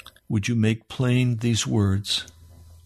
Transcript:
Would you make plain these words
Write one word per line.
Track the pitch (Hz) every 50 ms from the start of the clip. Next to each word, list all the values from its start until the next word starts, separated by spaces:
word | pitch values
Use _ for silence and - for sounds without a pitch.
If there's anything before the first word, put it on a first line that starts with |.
| - - - - _ _
Would | - 107 98 120
you | 120
make | 117 107 110 113 113 - _
plain | - - 131 123 123 127 127 123 120
these | 110 120 117 117 104 - 131
words | 127 110 101 98 98 98 101 - - - - - - - - - - - - - - - -